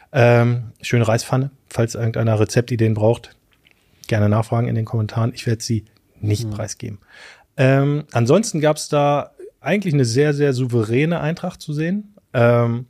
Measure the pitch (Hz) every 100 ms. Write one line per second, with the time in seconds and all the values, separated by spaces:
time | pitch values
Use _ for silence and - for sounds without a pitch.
0 | _ 143 120 120 120 123 110 - - 120
1 | 107 113 - 131 135 _ _ - 117 -
2 | 113 117 113 107 107 - 120 120 110 107
3 | 107 - - _ _ _ _ _ _ _
4 | - 107 104 107 110 117 120 113 110 117
5 | 107 - 113 - - 110 - 110 - _
6 | _ - 107 104 113 104 110 - - 104
7 | _ - - - _ - 131 135 143 147
8 | 147 - 117 170 226 160 151 151 - 147
9 | 143 143 - - - _ 131 202 190 147
10 | 120 113 151 143 143 123 127 117 107 120
11 | 160 170 147 175 185 - - 147 160 202
12 | 208 _ _ 127 120 120 120 117 127